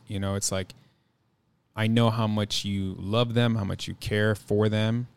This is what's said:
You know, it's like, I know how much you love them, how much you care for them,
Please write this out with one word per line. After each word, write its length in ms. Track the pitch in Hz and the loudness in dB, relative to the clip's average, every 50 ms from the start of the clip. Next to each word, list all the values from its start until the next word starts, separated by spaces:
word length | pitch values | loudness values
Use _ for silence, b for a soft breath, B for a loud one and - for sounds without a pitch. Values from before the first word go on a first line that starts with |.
| _ - | _ -10
You 120 | 107 95 | -6 -4
know, 140 | 98 98 98 | -2 -2 -2
it's 160 | 98 - - 98 | -2 -2 -2 -2
like, 200 | 95 92 - - b b b b b b b b b _ _ _ _ _ _ _ _ _ _ - | -4 -6 -6 -12 b b b b b b b b b _ _ _ _ _ _ _ _ _ _ -4
I 120 | 110 110 110 | -2 0 2
know 220 | 113 117 117 113 | 4 4 4 4
how 180 | 110 117 113 107 | 4 2 0 0
much 360 | 107 107 104 104 - - - | 0 0 -2 -2 -2 -4 -4
you 320 | 101 98 98 95 95 92 87 | -2 -4 -2 -2 -4 -6 -6
love 360 | 90 95 107 117 120 120 113 | -6 -2 0 0 0 2 2
them, 220 | 120 120 117 113 | 2 2 2 2
how 100 | 110 98 | 0 -2
much 220 | 95 95 - - - | -4 -4 -6 -6 -10
you 60 | 92 | -10
care 400 | - - - 107 104 107 110 104 | -8 -6 -2 0 2 2 2 2
for 340 | - - - 107 104 107 107 | 0 -2 -2 2 2 2 2
them, 380 | 107 107 110 110 117 120 123 117 _ | 2 2 0 0 0 -2 -4 -8 _